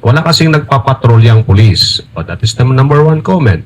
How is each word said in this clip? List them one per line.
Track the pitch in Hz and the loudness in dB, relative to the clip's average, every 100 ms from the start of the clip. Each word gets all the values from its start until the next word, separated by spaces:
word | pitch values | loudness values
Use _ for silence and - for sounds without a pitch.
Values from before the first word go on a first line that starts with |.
Wala | - 143 165 | 0 -2 -2
kasing | 156 160 | 0 0
nagpapatrol | 151 147 135 123 131 120 117 | 0 -2 -4 -2 -2 2 4
yung | 113 113 110 | 4 2 2
police. | 98 110 87 - - - - | 2 4 2 -2 -6 -10 -12
O, | 80 | -10
that | 90 | -6
is | - - | -6 -2
the | 127 | 0
number | 131 139 147 156 | 2 2 2 0
one | 156 | -2
comment. | - 185 127 82 | -2 0 0 -2